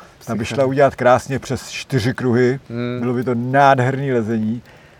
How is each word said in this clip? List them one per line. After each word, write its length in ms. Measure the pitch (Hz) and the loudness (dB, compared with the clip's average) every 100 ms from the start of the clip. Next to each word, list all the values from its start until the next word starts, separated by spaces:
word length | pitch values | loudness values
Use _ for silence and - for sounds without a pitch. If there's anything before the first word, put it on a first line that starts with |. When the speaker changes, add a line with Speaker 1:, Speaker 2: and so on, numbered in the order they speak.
| - _ - | -20 _ -8
Speaker 1:
Ta 80 | |
by 100 | 107 | -6
šla 120 | 113 117 | -4 0
Speaker 2:
Psychedel- 120 | 135 | 0
Speaker 1:
udělat 260 | 135 135 - | 4 2 4
krásně 420 | 123 131 - 131 | 2 2 0 -6
přes 320 | - 123 - | -4 -8 -8
čtyři 440 | - - 135 110 | -12 -4 -2 0
kruhy, 460 | - 123 117 123 139 - | -2 0 2 2 0 -6
Speaker 2:
Hmm. 320 | 117 120 123 | -8 -6 -4
Speaker 1:
bylo 140 | 120 | -2
by 100 | 123 | -2
to 100 | 123 | -2
nádherný 760 | 120 123 135 139 135 123 131 139 | -2 0 4 6 4 2 -2 -2
lezení. 500 | 123 107 113 110 120 - - - | -2 0 -2 -2 -4 -10 -20 -20